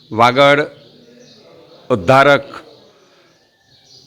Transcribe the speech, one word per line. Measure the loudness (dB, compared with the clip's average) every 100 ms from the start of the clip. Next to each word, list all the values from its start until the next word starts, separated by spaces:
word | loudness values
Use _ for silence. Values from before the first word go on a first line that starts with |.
| -12
વાગડ | -2 0 2 0 0 -4 -12 _ _ _ _ -20 _ _ -20 _ -18 -8
ઉદ્ધારક | -6 0 2 2 0 -4 -20 -20 _ _ _ _ _ _ _ _ _ _ _ _ -20